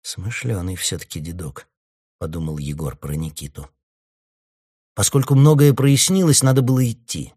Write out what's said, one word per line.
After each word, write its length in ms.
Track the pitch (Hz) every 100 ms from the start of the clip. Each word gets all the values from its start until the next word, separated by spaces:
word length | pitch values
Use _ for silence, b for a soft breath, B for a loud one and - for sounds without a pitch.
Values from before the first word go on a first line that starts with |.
«Смышлёный 720 | - - 95 - 123 101 90
всё-таки 460 | 92 - 90 - 82
дедок», 480 | 78 87 78 - _ _ _ _ _ _
подумал 320 | 80 82 80 76
Егор 400 | 71 73 76 -
про 200 | 69 76
Никиту. 520 | 80 - 71 - 69 _ _ _ _ _ _ _ _ _ _ _ _
Поскольку 400 | - 98 139 131
многое 400 | 139 147 151 143
прояснилось, 680 | 127 139 139 - 190 175 135
надо 200 | 131 131
было 280 | 127 131 123
идти. 440 | 113 - - 67